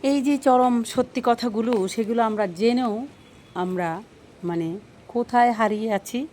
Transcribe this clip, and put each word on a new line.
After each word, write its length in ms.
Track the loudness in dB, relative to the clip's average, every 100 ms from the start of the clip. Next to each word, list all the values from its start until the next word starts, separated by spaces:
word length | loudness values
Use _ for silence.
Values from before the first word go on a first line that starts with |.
এই 180 | 2 2
যে 160 | 2 2
চরম 460 | 4 4 4 2
সত্যি 380 | 0 -2 -2 -2 0
কথাগুলো, 640 | 0 0 -2 0 0 0
সেগুলো 360 | -2 -2 0
আমরা 240 | 0 0 -4
জেনেও 600 | 0 0 2 -2 -4 -8 -16 -20 -20 -14
আমরা, 480 | -6 -4 -2 -4 -6 -10 -20 -20 -10
মানে, 340 | -6 -4 -4 -8 -14 -20 -8
কোথায় 440 | -6 0 4 4
হারিয়ে 420 | 4 0 0 -2
আছি 340 | -2 -2 -8 -8